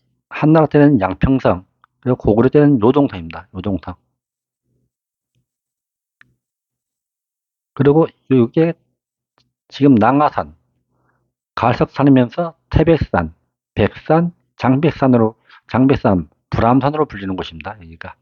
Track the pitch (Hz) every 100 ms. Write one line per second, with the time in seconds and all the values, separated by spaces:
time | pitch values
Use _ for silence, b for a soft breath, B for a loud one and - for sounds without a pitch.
0 | _ _ - - 151 160 151 147 147 127
1 | 92 90 131 131 120 90 - _ _ _
2 | 123 127 - 107 131 147 147 131 113 143
3 | 139 92 82 82 - 92 101 92 - 87
4 | _ _ _ _ _ _ _ _ _ _
5 | _ _ _ _ _ _ _ _ _ _
6 | _ _ _ _ _ _ _ _ _ _
7 | _ _ _ _ _ _ _ - 139 151
8 | 160 _ - 131 117 160 165 - _ _
9 | _ _ _ _ _ _ _ - 143 117
10 | 113 139 147 - 78 - _ _ _ _
11 | _ _ _ _ _ - 117 120 117 -
12 | 139 131 120 - 170 - - - 160 160
13 | - - 80 - _ _ _ - 101 -
14 | - 160 175 - _ - 120 135 151 -
15 | 135 120 110 - b b - 113 135 127
16 | 117 92 78 _ - - 117 131 135 151
17 | 147 101 98 90 82 80 95 104 85 82
18 | - -